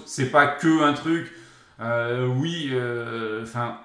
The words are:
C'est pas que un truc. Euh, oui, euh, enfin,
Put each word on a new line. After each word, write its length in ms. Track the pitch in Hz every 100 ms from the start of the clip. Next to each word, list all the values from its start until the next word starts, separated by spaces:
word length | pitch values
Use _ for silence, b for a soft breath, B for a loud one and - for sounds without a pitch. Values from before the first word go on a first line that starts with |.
C'est 220 | - - 131
pas 200 | - 185
que 360 | - 165 160
un 100 | 147
truc. 400 | 143 160 165 - b b b b -
Euh, 460 | 117 117 117 123 127
oui, 420 | 127 160 170 139
euh, 680 | 127 120 120 117 113 110 110
enfin, 360 | 113 120 117 -